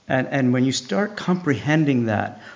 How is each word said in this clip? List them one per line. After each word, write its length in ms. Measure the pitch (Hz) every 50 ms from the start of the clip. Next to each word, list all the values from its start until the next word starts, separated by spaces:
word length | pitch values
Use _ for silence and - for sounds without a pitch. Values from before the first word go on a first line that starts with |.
| _ -
And, 200 | 135 127 123 -
and 240 | 147 139 131 123 127
when 100 | 127 127
you 80 | 135
start 440 | 131 - - - 196 196 208 208 -
comprehending 880 | - - 180 180 180 - 151 131 104 104 143 156 160 156 143 131 120 117
that, 340 | 110 104 98 101 101 - - - - -